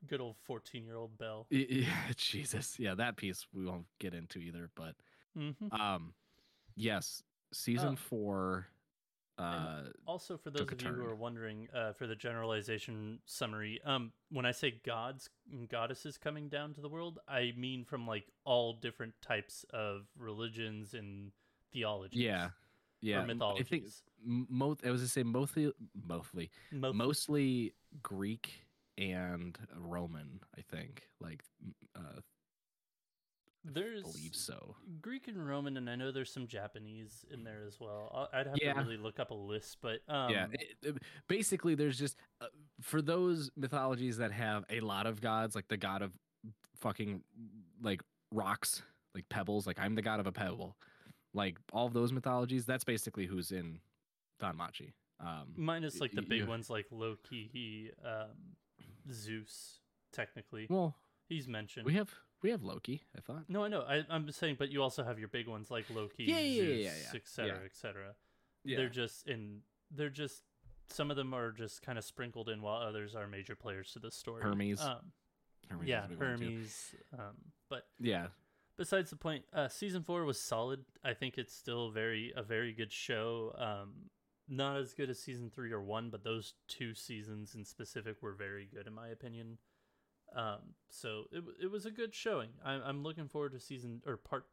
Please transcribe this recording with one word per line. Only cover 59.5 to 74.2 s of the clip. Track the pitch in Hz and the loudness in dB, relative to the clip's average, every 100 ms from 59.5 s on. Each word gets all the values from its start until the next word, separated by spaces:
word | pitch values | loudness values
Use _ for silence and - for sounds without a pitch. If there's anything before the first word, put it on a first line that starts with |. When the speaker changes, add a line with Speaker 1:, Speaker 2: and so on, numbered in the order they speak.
| - - - _ _ _ | -12 -14 -16 _ _ _
Speaker 1:
technically. | - 110 117 - 110 110 | -6 -6 -6 -10 -8 2
Speaker 2:
Well, | 185 165 - _ _ - | 4 4 0 _ _ -4
Speaker 1:
He's | 160 127 | -4 -2
mentioned. | 110 107 - 117 | -4 -4 -2 4
Speaker 2:
we | |
have, | 185 202 - - - | 4 4 -4 -20 0
we | 196 | 2
have | 226 | 2
Loki, | 95 80 - 139 - - | -2 -6 -4 -6 -6 -16
I | |
thought. | - 151 156 | -8 -8 -2
Speaker 1:
No, | 190 | 0
I | 208 | 2
know. | 202 | 2
I, | 131 147 151 | 2 2 2
I'm | 160 151 | -2 -2
saying, | - 165 131 | 0 0 2
but | 143 | 0
you | 139 | 4
also | 135 - | 4 4
have | 120 110 | -2 -2
your | 107 | -2
big | 120 117 | -2 -2
ones | 107 107 | -6 -4
like | 120 107 | -4 -2
Loki, | 113 104 - | -4 -4 0
Speaker 2:
Yeah, | 123 330 | 4 4
yeah, | 294 247 | 6 6
yeah, | 175 | 6
Speaker 1:
Zeus, | 120 | 4
Speaker 2:
yeah, | 98 78 65 | 2 0 -4
yeah. | 117 | -6
Speaker 1:
et | - | -6
cetera, | - 104 95 | -2 0 0
Speaker 2:
Yeah. | |
Speaker 1:
et | 95 | -6
cetera. | - 117 98 98 104 _ _ _ _ | -10 -8 -8 -10 -14 _ _ _ _
Speaker 2:
Yeah. | 139 127 | -2 2
Speaker 1:
They're | 127 | 2
just | 123 117 - - | 2 -2 -4 -6
in, | 117 104 104 - _ - | -4 -4 -10 -16 _ -12
they're | 147 147 | -4 -2
just, | 135 143 - _ _ - - - | -2 -6 -6 _ _ -20 -18 -10
some | - 147 | -2 0
of | 139 | 2
them | 131 | 0
are | 127 117 | 0 -2
just | 110 110 - | -2 -8 -8
kinda | - 117 | -4 -4
sprinkled | - - 120 117 113 | -4 -6 -6 -4 -4
in | 107 | -2
while | 104 113 | 0 0
others | 113 107 104 | 0 -2 -4
are | 110 101 | -4 -6
major | 98 98 104 | -6 -8 -8
players | 110 95 95 | -6 -6 -6
to | - | -10
the | 113 | -10
story. | - | -8